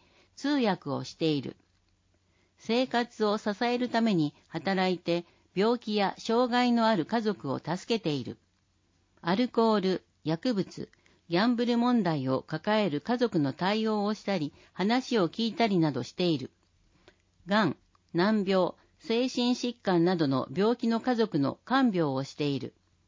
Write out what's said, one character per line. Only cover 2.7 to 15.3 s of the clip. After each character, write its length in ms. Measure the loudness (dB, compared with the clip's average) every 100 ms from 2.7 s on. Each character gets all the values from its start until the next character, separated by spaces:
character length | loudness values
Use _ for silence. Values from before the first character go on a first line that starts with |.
| -2 0
活 380 | -2 -2 -2
を 140 | 0 0
支 120 | -2 -2
え 120 | -2 -2
る 120 | 0
た 120 | 0
め 140 | 2
に 200 | 2 0 -4 _
働 440 | -6 -2 0 0
い 60 | 0
て 280 | -2 -2 -4 _ _
病 240 | 0 0 0
気 160 | -2
や 200 | 0 0 -2
障 320 | -2 0 2
害 220 | 2 2
の 140 | 2 2
あ 100 | 2
る 80 |
家 160 | 0 -2
族 320 | -2 -2 -4
を 60 | -4
助 180 | -4 -6 -4
け 120 | -2
て 120 | -2
い 120 | -4
る。 140 | -6 -12 _ _ _ _ _ _ _ _
ア 140 | -2
ル 140 | 0 0
コ 260 | 2 2
ー 60 | 2
ル、 240 | 0 -2 -6 _
薬 300 | -4 -2 -2
物、 340 | -2 -4 -8 -14 _ _ _ -4
ギ 80 | 0
ャ 120 | 0
ン 80 | 0
ブ 100 | 0
ル 100 | 0
問 260 | 2 2
題 260 | 2 0 0
を 140 | -2
抱 400 | -4 -6 0 0
え 60 | 2
る 120 | -2
家 180 | -2 0
族 200 | 0 2
の 140 | 0
対 360 | 0 -2 0 0
応 160 | 0
を 100 | -2
し 100 | -2
た 140 | -4 -4
り、 140 | -4 -8 -12
話 460 | -4 0 0 0 0
を 100 |
聞 180 | 0